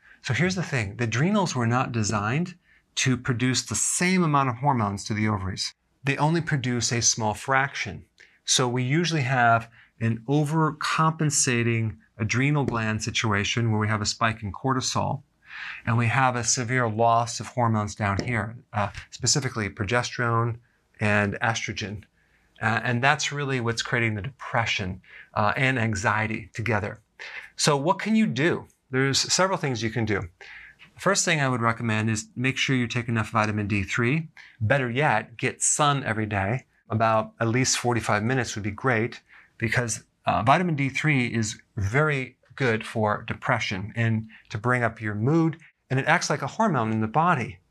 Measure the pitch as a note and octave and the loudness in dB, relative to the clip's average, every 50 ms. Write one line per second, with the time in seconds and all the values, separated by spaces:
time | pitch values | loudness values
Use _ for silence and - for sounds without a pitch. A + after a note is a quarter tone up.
0 | _ - - _ - - A#2 G#2+ E3+ F#3 F#3 G3 - - C#3+ B2 G#2+ G2 G#2+ A#2 | _ -20 -20 _ -6 -4 0 0 0 0 0 -2 -4 -4 -2 -2 -2 -4 -4 -4
1 | B2 A2 G#2 A#2+ D3+ F#3+ G#3 G#3 F#3 D3+ - B2+ A#2+ A2+ A#2+ B2+ B2+ A#2+ A#2 A2+ | -4 -2 0 2 2 2 2 2 0 0 0 0 0 2 2 0 0 -2 -2 -2
2 | G#2+ G2 A2+ G#2 G2+ G#2+ B2+ D#3 F3+ F3+ - - _ _ _ _ _ _ - - | 0 0 0 0 0 0 0 -2 -2 -4 -8 -18 _ _ _ _ _ _ -4 -2
3 | - C3 B2 A#2+ B2 C3 B2 A2 B2+ B2+ B2+ - - - G#2+ - - - - - | 0 2 0 0 0 -2 -2 0 2 0 0 0 -2 -4 -4 -2 -2 -2 0 0
4 | F3+ F3+ F#3 F#3 F3 D#3 D3 C#3 C3+ C3 A#2 A#2 C#3 C#3+ C3+ A#2 G#2+ G2+ G2+ G2+ | 2 2 4 4 4 4 4 2 2 2 0 0 0 0 2 2 2 0 0 -4
5 | - - A2 G#2 G#2+ G#2+ G#2+ F#2+ F#2+ F#2 F#2+ - - - - _ _ _ _ _ | -4 -4 -2 0 2 2 0 0 -2 -4 -4 -4 -6 -8 -8 _ _ _ _ _
6 | - C#3 C#3 - C#3+ D#3 E3 E3+ D#3+ - D#3 C#3 A#2 B2+ B2 A#2+ A2+ - A#2+ A#2 | -2 -2 0 2 2 2 2 0 0 0 -2 -2 0 0 -2 0 0 0 -2 0
7 | A2+ - - - A2 G#2+ G#2 - - - C3+ C3+ C#3 C#3 - - - G#2 E2+ - | 2 0 0 2 0 -2 -2 -2 -2 0 0 0 0 0 -4 -8 -8 -8 -8 -12
8 | - _ _ _ - - _ _ - - - - C3 B2 A#2+ B2+ B2+ B2+ C#3+ E3 | -14 _ _ _ -20 -20 _ _ -2 0 2 2 4 2 2 0 0 2 2 2
9 | F3+ D#3 E3 D#3 B2 B2 C3+ B2 A#2+ A#2 A2+ A2+ A2+ - - - - _ _ - | 2 2 0 0 0 2 2 4 6 6 6 4 2 -2 -18 -20 -20 _ _ -4
10 | A2 A2+ A2 A2+ - - C#3+ D3+ D3+ C#3+ D#3+ D#3+ D#3 D3+ C3+ - - - - - | -2 -2 -2 -2 -2 0 2 2 2 2 2 2 2 2 0 -2 -4 -2 0 2
11 | D#3+ D#3+ D#3+ D#3+ D#3+ D3 - - - C3+ B2 A#2 A2+ A#2 A#2 A2+ A2+ A2 G2 - | 2 2 2 2 0 0 2 2 2 2 2 2 2 2 2 2 0 -2 -4 -8
12 | _ _ _ - A2 G2+ - A#2+ C3+ C#3+ D3 D3 C3+ - A#2+ A2+ A2 A2 A2 G#2+ | _ _ _ -6 -4 -2 0 2 2 2 2 2 0 0 -2 -2 -2 -2 -2 -2
13 | - A#2+ - - - A2 G2+ G2+ G2+ - - A#2+ A#2 A#2 A2 G#2+ G#2+ G#2 A2 G#2 | -4 -4 -4 -2 0 2 2 2 0 0 0 0 2 2 2 2 2 0 0 0
14 | G#2 G2+ - - A#2 A2 A2 A2 G#2+ G2 F#2 - - C3 B2+ B2+ A#2+ - - G#2 | 0 -2 -2 0 0 0 0 -2 -6 -8 -8 -4 -2 0 0 0 -2 -2 -2 -2
15 | G2 G2+ A2+ C#3+ - _ _ _ _ - - - - - - - - - A#2 A#2 | -2 -2 -4 -6 -8 _ _ _ _ -18 -16 -14 -14 -12 -14 -10 -4 0 2 2
16 | A#2+ A#2 B2 C3+ C3 B2+ A#2+ A#2+ A#2 A#2 - C3 A#2+ A2 B2+ B2+ B2 A2+ G#2 A2 | 2 2 2 2 2 2 2 0 0 -2 -2 -2 -2 -2 0 0 0 0 2 2
17 | A#2 A#2 A#2 A#2 A#2+ A#2 - - G#2+ - - B2 A#2 A2+ A2 G#2+ G#2 G2 - - | 4 4 4 4 2 0 -6 -10 -10 -8 -2 0 2 2 2 2 0 -2 -4 -4
18 | G#2+ G2+ G2 F#2+ - B2 B2 A2 G#2+ A2 A#2 A#2+ - _ - G#2+ G2+ G2 - - | -2 -2 0 -2 -2 -2 -2 -4 -4 -4 -8 -16 -18 _ -4 -2 -2 -2 -4 -10
19 | - - - - - A#2 - D3+ C3 B2+ - A#2 G#2 G2 - - G#2 F2+ A#2+ A#2+ | -16 -16 -14 -6 -2 0 0 0 0 -2 -2 -2 -4 -4 -2 -4 -4 0 0 0
20 | A#2 - - - B2 A#2 A#2 A#2 A#2 A#2+ A#2 A#2 _ _ _ _ _ _ _ - | 0 -2 -4 -4 -2 0 2 2 0 0 -2 -6 _ _ _ _ _ _ _ -2
21 | A2+ G#2 G#2 G#2 G#2 G2+ - - A#2+ A2+ A2 - - - G2 - G#2+ F#2+ G#2 F#2+ | 0 2 2 2 2 0 -2 -2 -2 -2 -2 -2 -6 -8 -8 -8 -8 -8 -10 -12
22 | - _ _ _ _ _ _ _ _ _ _ - A2 A2 A2+ A2 - B2 A#2+ A#2+ | -14 _ _ _ _ _ _ _ _ _ _ -6 -4 -2 -2 -2 -2 -2 -2 2
23 | C3 C#3 D3+ D3 - - C#3+ C#3+ D3 C3+ C3+ B2+ A#2 A#2 A2+ A2+ - - C3 A#2+ | 2 2 2 2 -2 -6 -4 -4 -4 -2 -2 -2 -2 -2 -2 -4 -4 -2 0 0
24 | A#2 A2+ G#2+ G#2 F#2 C3+ - - - - - A#2+ A2+ - - - G2+ F#2 F#2+ - | 0 0 -2 -2 -6 -8 -10 -12 -12 -4 -2 -2 0 0 -2 -2 -4 -4 -6 -8
25 | _ - - - - - - G#2 G#2+ G#2 - - C3+ C3 C3 A#2+ A2 A2+ G#2+ F#2 | _ -20 -20 -20 -20 -8 -2 0 0 0 2 2 0 0 2 0 0 0 -2 0
26 | F#2 A2+ G#2 G#2+ A2 G#2+ A2 - A2 - - - A2 A#2 A2 G2+ G2+ G2+ - - | 0 0 2 2 0 -2 -4 -6 -8 -12 -8 -6 -2 0 0 0 0 -2 -8 -10
27 | _ _ _ - - - - - - - _ - - E3 D3 C#3 C#3 E3+ F#3 F#3 | _ _ _ -20 -18 -16 -16 -16 -16 -16 _ 0 2 2 2 2 2 0 0 0
28 | - G#3 A3 A3 A3 - A2+ B2 D3 E3+ A#2 - - - _ _ _ - B2+ C3 | 0 2 4 4 4 2 2 2 2 2 2 0 -4 -12 _ _ _ -4 0 0
29 | C3+ C3+ C3 - - - - - F#3 F#3+ F#3+ - - C#3 B2+ G#2+ A2+ A2 - B2 | 2 2 2 0 0 0 2 2 2 2 2 -2 -2 -2 -4 -2 -4 -4 -2 -2
30 | A2 G#2 G2+ F#2 - - _ _ - - - - - - - _ - - _ - | 0 0 0 -2 -2 -6 _ _ -20 -20 -20 -20 -20 -20 -20 _ -20 -20 _ -4
31 | - F3+ G3 F#3+ - - - D3+ C#3 C3 B2+ A#2 A#2 A#2 A2+ - A#2+ A2+ G#2+ A2 | 0 0 0 2 2 2 2 2 2 0 0 2 2 0 0 0 -2 0 0 0
32 | G#2+ A2+ A2 G#2 - - - A#2 B2 C3+ C3 - - - C#3 B2+ A#2+ A2+ - A#2+ | 0 0 0 -2 -4 -8 -8 -2 -2 -2 0 0 0 0 0 0 0 0 -2 -4
33 | A#2 A#2+ A#2 A2+ G#2+ - - A2 G#2+ A2 G#2 G#2+ G#2 G2 G#2+ G2+ F#2+ - - - | -2 -2 -2 -2 -2 0 0 0 0 2 0 -2 -2 -2 -2 -2 -2 -2 0 0
34 | A#2 A#2+ D3 E3 D#3+ - _ - - - - - A2 G#2 C3+ C#3+ B2+ A#2+ A#2 C3 | 2 2 2 0 -2 -6 _ -20 -20 -20 -10 -4 0 2 2 2 2 0 0 0
35 | D3+ C#3+ A2 G#2+ A2 - A2+ - C3 A#2+ - - - - - - D3+ C#3+ C#3+ C3+ | 2 2 2 2 0 -4 -10 -4 -4 -4 -2 0 -2 0 2 2 2 2 2 2
36 | G#2 A2 G#2+ A2 G#2+ G#2 G#2+ G2 F#2+ G2 A#2+ B2+ - _ _ _ _ - A2+ A2 | 0 -2 -2 -2 -2 0 0 0 0 0 -2 -4 -6 _ _ _ _ -4 0 2
37 | A#2 A2+ A2 A2 A2 A2 - - A#2 A2+ A2 B2+ C3 - - - - A#2+ A#2+ A2 | 2 4 4 2 0 -2 -4 -2 -2 2 2 2 2 2 0 0 0 0 0 0
38 | - - G#2+ G#2 G#2 A#2 C3 C3 A#2 - - A2 G2 G#2+ G2 - - C3+ B2 G#2+ | 0 0 0 0 2 0 0 0 -2 -4 -6 -6 -6 -6 -6 -2 0 2 2 2
39 | A2+ B2 - - _ _ - - - _ _ - A#2+ A2+ - C3 A#2+ A2 - - | 0 -2 -4 -10 _ _ -20 -20 -20 _ _ -6 -4 -2 0 0 -2 -2 -4 -8
40 | - _ _ _ - - G2 F2 G2+ B2 D3 F3 F#3 F3+ D#3 C#3 C#3 C3 C3+ - | -10 _ _ _ -4 -2 0 2 4 4 4 4 4 0 0 0 -2 -2 -2 0
41 | - D#3 D3 C3 B2 A2+ - A#2 A2 A2 - - - _ - A2+ G2 G2 A2+ C#3+ | 0 2 2 2 2 0 0 -2 -2 -2 -4 -10 -14 _ -6 -4 -4 0 0 2
42 | D#3 D#3 D3 C3+ B2+ A#2 - _ _ _ - - C#3 A#2+ A2 A2 A2 - - A#2 | 2 2 0 -2 -4 -6 -12 _ _ _ -6 -2 0 0 0 0 -2 -6 -2 0
43 | G#2+ G#2 G#2 - - - - - - - B2+ A2+ - - G2+ F#2 G2+ G#2+ - A#2 | 0 0 0 -2 -4 -8 -10 -8 -2 -2 -2 0 0 -4 -6 -6 -6 -8 -2 0
44 | A#2 A2+ A2+ A2 A2 - - - _ - - G#2+ G#2 B2 B2+ B2 A#2+ A2 A2+ - | 0 2 2 0 -2 -4 -16 -20 _ -10 -10 -4 0 0 0 2 0 -2 -2 -4
45 | A2+ G#2+ G#2 G#2 A2 C3+ D#3+ E3 D#3+ D#3+ - - - - _ _ _ - - C3+ | -6 -6 -4 0 0 2 4 4 2 2 0 -4 -14 -20 _ _ _ -4 -4 -2
46 | - D3+ E3 F3 - - D#3 C#3 C#3 C3 - - A3+ G#3+ D#3+ B2+ A2 A2 A2 A2 | 2 2 2 2 2 -2 -4 -4 -4 -8 -2 0 0 2 2 2 0 0 0 0
47 | A2 A2 - D3+ E3 F3+ E3+ B2+ G#2+ - F2 - _ _ | 0 0 2 2 2 2 2 0 -2 -6 -8 -16 _ _